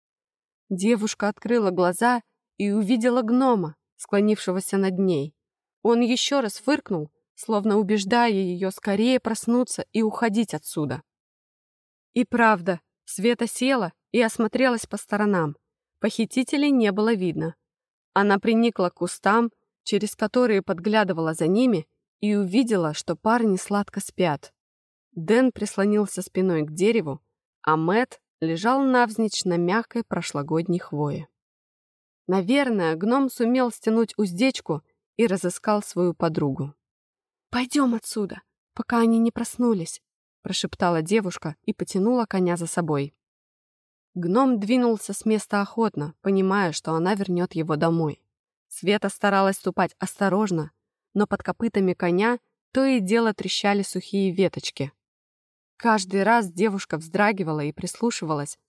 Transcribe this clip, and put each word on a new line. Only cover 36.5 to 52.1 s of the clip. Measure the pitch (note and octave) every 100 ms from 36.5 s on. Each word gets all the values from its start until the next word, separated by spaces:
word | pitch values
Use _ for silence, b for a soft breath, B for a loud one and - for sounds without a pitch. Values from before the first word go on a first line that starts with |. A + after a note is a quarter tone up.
| C3+ C#3+ - _ _ _ _ _ _ _
«Пойдем | B3 B3+ D4 C4 A3+
отсюда, | - A3+ G3 - - _ _
пока | - - A#3+
они | A#3 A3+
не | A3+
проснулись», | - A#3 - B3 G#3 E3 - _ _ _ _
прошептала | - F#3 F#3+ - F3+ E3
девушка | D#3+ A3 G3 - E3 D#3
и | -
потянула | - F3+ F#3+ G#3 B3 A3
коня | F#3+ F3+ F3
за | E3
собой. | - D#3 C#3+ C#3+ - _ _ _ _ _ _ _ _ _
Гном | F3+ E3+ G#3+ C4+ A#3+
двинулся | G3+ B3 A#3+ A3 -
с | G3+ A3
места | G#3+ - G#3
охотно, | G3+ - A3 - D3 -
понимая, | F#3+ G3 F#3+ G3+ F3+
что | D#3 -
она | D#3+ F3+ G3+
вернет | G3 F3 F3+
его | D#3+ D#3+ D3+
домой. | E3 E3 D#3 - _ _ _ _ _
Света | - F3 G#3 G3
старалась | - G#3 G3 G3 G3
ступать | F#3+ F3 F#3 -
осторожно, | G3 - G3 F#3 G#3+ E3+ D3+ _ _ _ _ G3
но | G#3
под | G3+
копытами | - - A3+ G#3 F#3+
коня | F3 F3